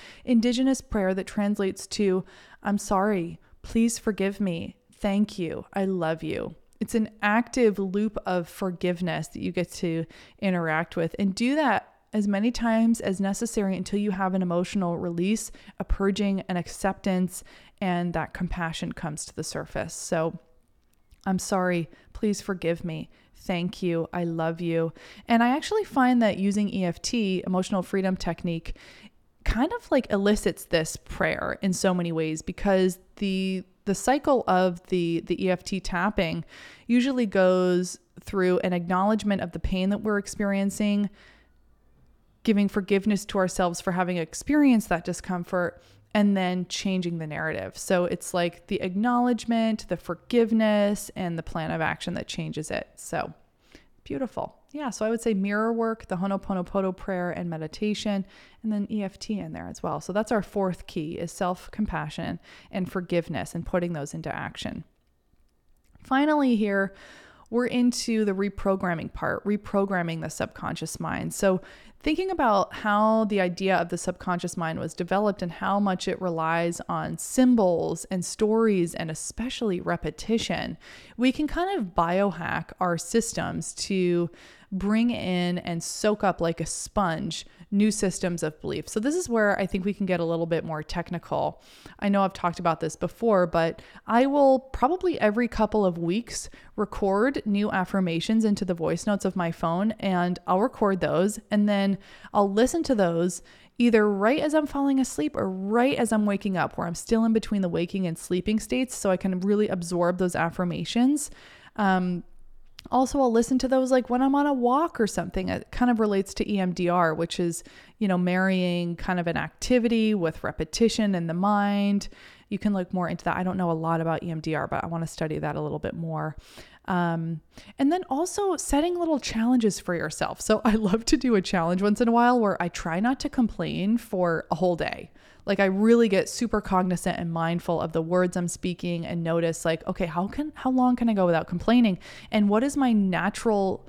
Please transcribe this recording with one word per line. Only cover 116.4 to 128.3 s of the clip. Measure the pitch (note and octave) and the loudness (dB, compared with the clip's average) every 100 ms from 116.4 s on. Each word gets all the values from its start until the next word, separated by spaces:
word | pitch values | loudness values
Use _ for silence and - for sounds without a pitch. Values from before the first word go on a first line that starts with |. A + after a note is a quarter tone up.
| G#3 | -2
E | G3+ | 0
M | F3+ | 0
D | E3+ F3 | 0 2
R, | F3+ E3 D#3 | 4 2 2
which | E3+ - | -2 -2
is, | E3+ - - - - - | -2 -2 -10 -20 -16 -4
you | G3+ | 0
know, | F3+ | 2
marrying | F3+ F3+ F#3+ F#3 F3+ F3 E3+ E3+ | 2 2 2 2 2 0 -2 -4
kind | - F3+ | -2 -2
of | E3+ | -2
an | D#3+ | -2
activity | D3+ - - B3 A3+ A3+ A3 | -4 -4 2 4 4 4 2
with | G#3 E3 - | 2 0 -2
repetition | E3+ - D#3+ - A3+ - G#3 F3+ | -6 -4 -4 2 2 4 0 0
in | E3 | -2
the | |
mind. | E3+ G3+ G#3 G3+ G3+ G3+ G3+ - - - - - | 0 2 2 2 2 2 0 -4 -12 -20 -20 -8
You | G3+ | -2
can | G#3+ | 0
look | G3 F3+ | 0 -2
more | F#3 E3 | -2 -2
into | E3+ F3 | -2 -2
that. | F#3 | -2
I | |
don't | F#3 F#3+ | -2 0
know | F3 | 0
a | |
lot | D#3+ E3 E3 | 0 0 0
about | E3 D#3+ | 0 -2
E | E3+ | -4
M | D#3+ | -6
D | D#3 | -4
R, | D3+ - | -2 -2
but | - | -4
I | - | -4
want | E3 | -4
to | E3 | -6
study | - D#3 D3+ | -4 -4 -4
that | D3+ D3+ | -4 -4
a | |
little | D3+ D3+ | -4 -4
bit | - E3 | -6 -6
more. | E3 D#3 D#3 - - - - - - | -6 -4 -6 -8 -16 -20 -20 -12 -2
Um, | F3 E3+ E3 E3 D#3+ - - - - | 0 0 0 -4 -6 -10 -20 -10 0
and | C#4 | 2
then | F4+ - | 2 0
also | C4+ F4+ | -2 -2